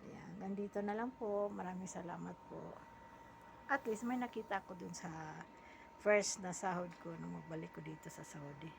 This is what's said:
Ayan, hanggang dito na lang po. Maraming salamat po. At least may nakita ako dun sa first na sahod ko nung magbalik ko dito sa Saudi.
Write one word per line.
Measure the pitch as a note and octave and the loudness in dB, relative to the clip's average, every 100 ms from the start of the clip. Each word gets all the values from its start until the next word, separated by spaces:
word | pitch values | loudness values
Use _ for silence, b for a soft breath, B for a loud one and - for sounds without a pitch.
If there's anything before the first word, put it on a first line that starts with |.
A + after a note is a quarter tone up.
Ayan, | - - - F3+ | -10 -10 -8 -4
hanggang | F#3+ | 0
dito | G3 G3+ G#3 | 2 2 2
na | G#3 | 2
lang | G#3+ A#3+ B3+ | 2 0 0
po. | A3 G3+ G3+ | 4 6 4
Maraming | G3+ F#3 F#3 F#3 | 2 -2 -2 -2
salamat | F#3 F3 F3 F3 F3 - | -4 -4 -4 -4 -6 -8
po. | E3 E3 - - - - - - - - - - | -8 -8 -10 -12 -14 -14 -14 -16 -16 -16 -16 2
At | C#4 B3+ | 2 4
least | A3 | 2
may | A#3+ B3 | 2 2
nakita | B3 - A3 G3 | 0 -2 0 0
ako | - F3+ | 0 -8
dun | F#3 | -6
sa | E3+ F3 D#3+ D#3 D#3 - - B B B - | -4 -4 -4 -6 -6 -10 -14 B B B 2
first | G3+ G#3 G3 - | 10 10 10 2
na | F#3 | 0
sahod | F3 G3 F3+ F3+ E3+ | 2 4 4 2 -4
ko | E3+ E3 | -6 -4
nung | E3+ F3 | -4 -4
magbalik | D#3+ D#3+ E3+ | -4 -4 -4
ko | - | -6
dito | D#3 D#3 - | -6 -6 -8
sa | - | -8
Saudi. | D3+ D#3+ C#3+ C#3+ D#3+ | -8 -8 -8 -8 -10